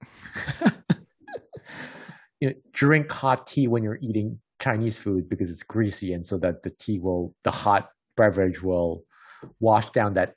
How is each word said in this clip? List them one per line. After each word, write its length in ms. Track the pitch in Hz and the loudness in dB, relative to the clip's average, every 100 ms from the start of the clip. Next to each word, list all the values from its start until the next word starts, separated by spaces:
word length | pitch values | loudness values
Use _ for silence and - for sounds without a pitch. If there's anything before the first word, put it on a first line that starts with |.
| - - - | -20 -20 -16
<laughs> 280 | - - - - - - - - _ - 784 - - - - - - - - _ - | -12 -10 0 2 2 0 -4 -6 _ -16 -16 -16 -20 -18 -16 -16 -16 -20 -20 _ -4
you 100 | 139 | -4
know, 40 | - _ | -4 _
drink 400 | - 139 156 143 | 2 4 4 2
hot 360 | - 135 127 - | -2 0 0 0
tea 200 | - 131 | 0 2
when 160 | 117 | 2
you're 160 | 110 - | 0 -4
eating 380 | 123 107 107 110 _ - | -2 -2 -2 -6 _ -6
Chinese 380 | 131 110 113 101 | -2 0 0 -2
food 320 | 104 95 78 | -2 -2 -2
because 200 | - 90 | -4 -4
it's 140 | 82 | -8
greasy, 500 | - 107 107 92 95 | -6 -2 -2 -2 -6
and 120 | 87 85 | -6 -6
so 120 | 95 | -2
that 240 | 90 85 | -2 -2
the 60 | 92 | -8
tea 280 | - - 101 | -10 -6 -4
will, 340 | 90 90 87 - | -2 -2 -4 -6
the 80 | - | -6
hot 380 | - 107 101 - _ _ - | -2 2 2 0 _ _ 2
beverage 440 | 107 92 95 90 | 4 4 0 0
will 420 | 92 90 85 85 - _ - - - - | -2 0 0 -4 -12 _ -20 -20 -20 -2
wash 300 | 113 107 113 | 4 4 2
down 240 | - 104 95 | 0 2 2
that 180 | 92 | 0